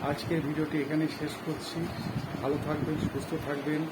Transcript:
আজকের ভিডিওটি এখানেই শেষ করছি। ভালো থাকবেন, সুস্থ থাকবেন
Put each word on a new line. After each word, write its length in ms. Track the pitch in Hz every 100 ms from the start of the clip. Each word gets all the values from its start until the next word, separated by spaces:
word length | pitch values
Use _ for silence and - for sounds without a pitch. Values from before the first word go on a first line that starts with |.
| 135
আজকের 300 | 147 - 165 143
ভিডিওটি 280 | 151 151 156
এখানেই 280 | 139 156 156 -
শেষ 140 | 151 -
করছি। 340 | - 151 - 165 175 - - - - -
ভালো 160 | 135 147 147
থাকবেন, 280 | 151 156 151 -
সুস্থ 220 | 139 - 160 139
থাকবেন 340 | 143 143 151 160